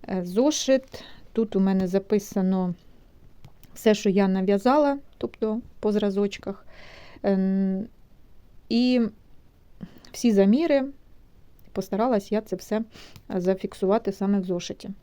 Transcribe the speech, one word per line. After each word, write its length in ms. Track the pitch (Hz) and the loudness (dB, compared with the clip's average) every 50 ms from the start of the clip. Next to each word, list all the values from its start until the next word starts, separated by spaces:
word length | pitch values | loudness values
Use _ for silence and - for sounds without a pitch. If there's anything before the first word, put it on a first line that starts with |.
| - - | -8 -6
Е, 160 | 190 185 175 | -6 -6 -6
зошит, 800 | 175 180 214 254 302 302 - - - 269 262 262 - - - - - - - - - | -2 0 2 2 2 2 0 2 2 2 2 2 -6 -18 -18 -18 -18 -20 -20 -20 -8
тут 240 | - - 226 208 - | -4 -4 -4 0 0
у 40 | 190 | 0
мене 280 | 190 196 190 190 190 180 | 2 2 2 2 0 0
записано 880 | 185 196 196 - 214 208 196 - - 208 185 185 190 185 185 180 175 - _ - - - - - _ - - - - - - - - - - - - | 0 -2 0 0 -2 -2 -2 -2 -4 0 0 2 2 0 0 -2 -4 -8 _ -20 -20 -20 -20 -20 _ -20 -20 -20 -20 -20 -20 -20 -20 -20 -20 -20 -20
все, 200 | - - 220 214 | 0 4 4 4
що 160 | 208 - 208 | 4 2 2
я 180 | 185 202 196 190 | 2 4 2 2
нав'язала, 720 | 190 190 185 190 202 202 - 247 262 302 294 285 277 277 - - - - | 2 0 2 2 0 2 4 4 4 4 4 2 0 -2 -6 -16 -12 -10
тобто 420 | - 226 - - - 220 214 233 247 - - - | -10 -10 -6 -6 -4 -4 -4 -6 -8 -12 -16 -4
по 120 | - 214 | -2 0
зразочках. 720 | 208 208 208 202 190 202 202 202 202 - - - 196 - - - - - - - - - - - - - | 0 0 0 0 0 0 -2 -2 -4 -8 -10 -10 -12 -12 -14 -20 -20 -20 -20 -20 -20 -20 -20 -20 -18 -4
Ем, 640 | - 202 196 190 190 190 190 190 196 190 190 190 214 - - - - _ - - - - - - - - - - - - | -2 0 0 2 2 0 0 0 0 0 -2 -4 -6 -10 -14 -20 -20 _ -20 -20 -20 -20 -20 -20 -20 -20 -20 -20 -8 -2
і 320 | 226 233 247 247 254 247 233 208 - - - - - - - - _ _ _ - - - - - - - - - | 0 2 2 2 2 2 0 -2 -4 -12 -20 -20 -20 -20 -20 -20 _ _ _ -20 -20 -20 -20 -18 -18 -20 -20 -18
всі 200 | - - - 240 | -12 -2 0 2
заміри 520 | 214 196 196 196 220 277 339 330 285 277 262 277 - - - - - - - _ - - - - - - - - | 4 6 6 6 4 4 2 2 2 0 0 -2 -10 -16 -20 -20 -20 -20 -20 _ -20 -20 -20 -20 -20 -20 -20 -10
постаралась 600 | - - 196 - - 190 226 262 247 196 202 - | -8 -8 -6 -4 -2 -2 0 2 0 0 -2 -2
я 80 | 208 214 | -4 -4
це 160 | 214 - - | -4 -4 -10
все 260 | 180 - - 208 214 233 - - - - - - - - - | -10 -6 -4 -4 -4 -4 -6 -12 -20 -20 -20 -20 -20 -14 -6
зафіксувати 840 | 202 185 175 185 190 190 - 196 - - - 185 202 233 226 202 | -6 -2 0 0 -2 -2 -4 -10 -6 -4 0 0 0 0 0 -4
саме 280 | 196 - 196 196 202 202 | -6 -2 -2 0 0 0
в 40 | 180 | 0
зошиті. 460 | 185 180 175 - - 208 - - 196 196 - | -2 -4 -6 -6 -10 -14 -12 -12 -14 -14 -16